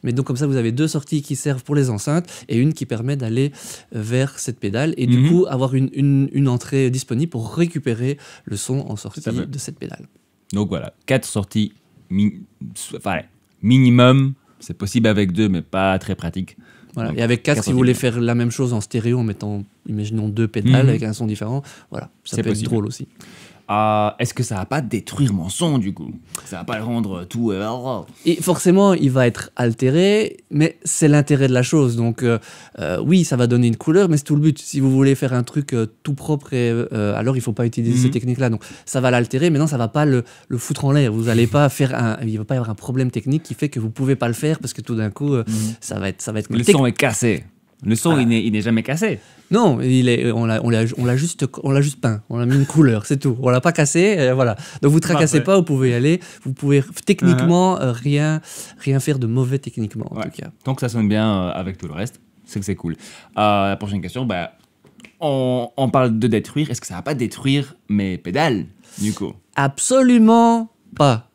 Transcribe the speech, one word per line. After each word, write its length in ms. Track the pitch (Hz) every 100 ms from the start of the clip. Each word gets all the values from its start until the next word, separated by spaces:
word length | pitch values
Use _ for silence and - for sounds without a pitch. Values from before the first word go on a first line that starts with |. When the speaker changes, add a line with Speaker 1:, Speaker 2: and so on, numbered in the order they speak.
Speaker 1:
Mais 120 | 127
donc, 120 | 123 135
comme 100 | 127
ça, 120 | 147
vous 80 | 135
avez 160 | 113
deux 160 | 120 160
sorties 340 | 151 - 156
qui 140 | 143 139
servent 280 | 147 131
pour 120 | - 147
les 160 | 131
enceintes 340 | 104 - 156 175 - -
et 80 | 117
une 160 | 143
qui 140 | 160 139
permet 280 | 110 120 143
d'aller, 360 | 113 117 143 139 - - _ 113
euh, 60 |
vers 380 | 107 123 135 -
cette 200 | - 117
pédale. 360 | 101 107 156 -
Et 80 | 123
du 140 | 123
Speaker 2:
Mhm. 100 | 143
Speaker 1:
coup, 160 | 175 185
avoir 280 | 131 131 131
une, 160 | 131
une, 340 | - 139 135 139
une 160 | 139 139
entrée 420 | 123 - 135 131
disponible 400 | 127 - 117 170
pour 240 | 120 110
récupérer 640 | 127 170 165 131 113 127 143 - - -
le 120 | 101
son 220 | - 131
en 160 | 143 107
sortie 260 | - -
Speaker 2:
Tout 80 | 131
à 40 |
fait. 120 | 120 123
Speaker 1:
de 140 | 139
cette 180 | - -
pédale. 300 | - - - _ _ _ _
Speaker 2:
Donc 160 | 98 101
voilà, 260 | 85 69 _ -
quatre 200 | 123 -
sorties 480 | 107 95 110 104 _ _ _ _
mi-, 320 | 92 104 - - _ 60 - - -
enfin, 240 | 101 85 - _ _ _
minimum. 720 | 101 131 127 120 123 135 135 135 _ _
C'est 160 | - -
possible 320 | 101 123 113
avec 260 | 104 98
deux, 160 | 87 107
mais 120 | 90
pas 380 | 73 95 95 95
très 160 | - 92
pratique. 420 | 82 92 90 - - - -
Speaker 1:
Voilà. 160 | - 113
Speaker 2:
Donc, 80 | -
Speaker 1:
Et 40 |
avec 220 | 117 120
quatre, 120 | - 135
Speaker 2:
quatre 60 | -
Speaker 1:
si 60 |
vous 60 | 127
voulez 140 | 127
Speaker 2:
audibles. 220 | 120 127
Speaker 1:
faire 80 | 117
la 140 | 120 120
même 160 | 120
chose 220 | 113 127
en 80 | 120
stéréo, 380 | - 120 113 123
en 40 |
mettant, 400 | 113 101 104 104 98 _ -
imaginons, 400 | 107 107 110 107
deux 180 | 104 113
pédales 360 | 113 104 131
Speaker 2:
Mhm. 60 | 131
Speaker 1:
avec 140 | 117
un 100 | 110
son 120 | 110 113
différent, 380 | 107 104 135 139 - _
voilà, 200 | - - _
ça 120 | - -
Speaker 2:
C'est 80 |
Speaker 1:
peut 60 | 113
être 40 |
Speaker 2:
possible. 160 | 107 113
Speaker 1:
drôle 160 | 113 104
aussi. 220 | 127 - _ - - - - -
Speaker 2:
Euh, 380 | 101 107 107 104 -
est-ce 140 | 117
que 100 | -
ça 120 | 123 101
va 100 | 95
pas 160 | 147
détruire 500 | 123 107 - - 139
mon 140 | 101 85
son, 300 | - 170 135
du 160 | 98
coup ? 180 | 90 67 - - -
Ça 140 | - 90
va 60 | 87
pas 120 | 110
le 60 |
rendre 400 | 113 117 101 92
tout, 280 | 90 113 113
euh, 500 | 95 104 123 127 113 76 - -
Speaker 1:
Et 100 | 175
forcément, 520 | 160 170 185 185 202
il 160 | 180 139
va 160 | 127 123
être 260 | - - -
altéré, 800 | 120 110 127 151 196 208 214 - _
mais 260 | 147 160 -
c'est 240 | - - 156
l'intérêt 400 | 147 139 143 135
de 60 |
la 100 | 123
chose. 320 | 123 156 131 117
Donc, 280 | 117 113
euh, 160 | 123 113 - - - -
euh, 200 | 76 90
oui, 240 | 117 185
ça 140 | 165 127
va 100 | 120
donner 200 | 120 120
une 100 | 113
couleur, 320 | - 170 190
mais 80 | 151
c'est 80 | -
tout 100 | 151
le 60 |
but. 180 | 156 139
Si 220 | - 139
vous 100 | 135
voulez 240 | 131 139 135
faire 160 | 131
un 120 | 123
truc, 280 | 120 151 139
euh, 140 | 123 110 _
tout 100 | -
propre, 380 | 139 - 151 -
et, 200 | 127 120
euh, 440 | 117 117 110 104 107
alors 200 | 110 131
il 40 |
faut 120 | 120
pas 120 | 110 120
utiliser 320 | 117 117 123
ces 100 | 127
Speaker 2:
Mhm. 40 |
Speaker 1:
techniques-là. 380 | 131 120 123 127
Donc, 140 | 110 - - -
ça 140 | 135
va 120 | 127
l'altérer, 380 | 123 120 131 170
mais 100 | 143
non, 80 | 151
ça 100 | 135
va 100 | 113
pas 160 | 151 151
le, 200 | 127 117 - _
le 80 | 123
foutre 260 | - 143
en 80 | 139
l'air. 220 | 143 131
Vous 160 | 107 113
allez 180 | 113 117
Speaker 2:
<laughs> 0 |
Speaker 1:
pas 220 | 143 143
faire 260 | - 135 123
un, 220 | 117 110
il 160 | 113 107
va 60 |
pas 120 | 107 131
y 20 |
avoir 120 | 110
un 60 | 104
problème 360 | - 127 127
technique 320 | 120 123 151
qui 100 | -
fait 160 | 120 147
que 100 | 131
vous 100 | 110
pouvez 280 | 110 135 135
pas 100 | 120
le 60 |
faire 260 | 110 151 156
parce 140 | 113
que 80 | -
tout 140 | 120 113
d'un 140 | 107
coup, 240 | - 143 135
euh, 100 | 107
Speaker 2:
Mhm. 60 | 110 110 113
Speaker 1:
ça 200 | - 104
va 100 | 95
être, 120 | 92
ça 120 | -
va 60 | 107
être 120 | 104
Speaker 2:
Le 140 | 113 120
Speaker 1:
tec- 100 | 160
Speaker 2:
son 100 | 127
est 60 |
cassé. 540 | - 139 110 120 82 - _ _ _ -
Le 100 | 113
son, 160 | 170
Speaker 1:
Voilà. 120 | 151
Speaker 2:
il 60 | 117
n'est, 160 | 113 110
il 80 |
n'est 80 | 107
jamais 200 | 104 113
cassé. 380 | 113 151 220 117 - _ _
Speaker 1:
Non, 300 | 202 220 123
il 260 | 127 131 123
est, 240 | 120 120
on 140 | 113 113
l'a, 180 | 110
on 60 | 120
l'a, 160 | 113 113 -
on 60 |
l'a 140 | 123 123
juste, 280 | 170 - 135 -
on 80 | 139
l'a 100 | 135
juste 180 | 143 143
peint, 220 | 113 104 -
on 80 | 113
l'a 80 | 120
mis 100 | 139
une 100 | 139
couleur, 400 | 160 143 110 -
c'est 120 | 139
tout. 200 | 139 117
On 80 | 131
l'a 100 | 127
pas 140 | 170
cassé, 420 | 165 147 165 196 190
euh, 140 | 131
voilà. 220 | 127 123 101 - -
Donc 120 | 143
vous 80 | 156
tracassez 380 | 160 156 156 151
Speaker 2:
Parfait. 40 |
Speaker 1:
pas, 140 | 123 196
vous 60 |
pouvez 260 | 165 139 131
y 40 |
aller, 280 | 120 139 175 - -
vous 100 | 135
pouvez 280 | 131 143 139 135 - -
techniquement, 680 | 202 180 127 165 175 185 185
Speaker 2:
Uh-huh. 60 |
Speaker 1:
euh, 100 | 131
rien, 500 | 117 131 143 151 156 - - - -
rien 220 | - 135
faire 180 | 135 139
de 80 | 113
mauvais 320 | 123 123 139
techniquement, 480 | 123 - 107 110 -
en 40 | 110
Speaker 2:
Ouais. 80 |
Speaker 1:
tout 180 | 107 -
cas. 80 | - -
Speaker 2:
Tant 120 | - 135
que 40 |
ça 80 | 123
sonne 220 | 117 104
bien, 180 | 107 110
euh, 220 | 98 90
avec 260 | 82 92 90
tout 100 | 87
le 60 |
reste, 280 | 76 113 - _ _ _
c'est 120 | 107
que 40 | 98
c'est 100 | 95
cool. 180 | 85 80 - - - -
Euh, 300 | 107 101 98
la 80 | 98
prochaine 260 | 104 98
question, 240 | 87 123 127
bah, 280 | 90 85 _ _ _ _ _ - _
on, 500 | 156 135 127 127 120 -
on 140 | 131
parle 280 | 135 127 110
de 100 | 123
détruire. 440 | 110 104 147 151
Est-ce 80 | 117
que 80 | -
ça 80 | 87
va 60 |
pas 140 | 139 147
détruire 600 | 117 - 135 143 135 - _
mes 280 | 104 95 90
pédales, 480 | 87 107 160 107 71 _ _ -
du 100 | 104
coup ? 220 | - 87 - _ -
Speaker 1:
Absolument 1160 | 139 - - 262 254 240 220 233 233 233 226 _ _ -
pas. 340 | 143 113 -